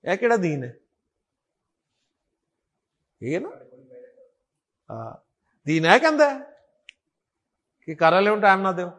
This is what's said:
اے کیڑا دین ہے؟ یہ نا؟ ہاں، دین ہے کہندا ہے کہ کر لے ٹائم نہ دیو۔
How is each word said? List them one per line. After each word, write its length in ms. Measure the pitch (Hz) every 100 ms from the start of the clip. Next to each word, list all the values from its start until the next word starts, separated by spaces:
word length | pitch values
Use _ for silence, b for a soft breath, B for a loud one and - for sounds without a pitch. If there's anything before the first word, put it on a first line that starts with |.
| 156
اے 60 | 190
کیڑا 200 | 240 226
دین 220 | 175 147
ہے؟ 180 | 123 - _ _ _ _ _ _ _ _ _ _ _ _ _ _ _ _ _ _ _ _ _ _ _ _
یہ 180 | 117 165
نا؟ 100 | 330 - - - - - - _ _ _ _ _ _ _ _
ہاں، 240 | 113 113 117 _ _ _ _ 151
دین 200 | 160 165
ہے 140 | 220
کہندا 300 | 320 302 294
ہے 80 | 269 - - _ _ - _ _ _ _ _ _ _ _ _ -
کہ 80 |
کر 260 | 156 165 175
لے 200 | 208 214
ٹائم 200 | 202 190
نہ 80 | 196
دیو۔ 180 | 180 175